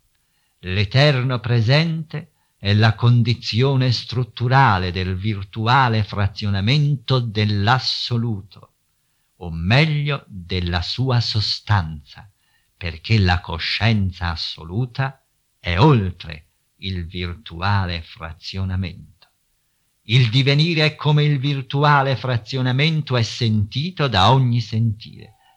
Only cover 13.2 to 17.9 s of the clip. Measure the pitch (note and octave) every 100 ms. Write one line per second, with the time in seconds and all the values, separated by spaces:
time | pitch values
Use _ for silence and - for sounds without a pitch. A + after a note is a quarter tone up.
13.2 | F#2 F2 - E2 - - A2 G#2+ F#2+ -
14.2 | F2 D#2+ - - D#2+ G2+ B2+ A#2 C3+ -
15.2 | _ _ _ _ F2+ E2+ D#3 B2+ F#2 -
16.2 | D#2+ D#2 _ _ _ _ F#2+ F#2 D#2+ F2+
17.2 | F2 D#2+ - E2 F#2+ G2+ F2+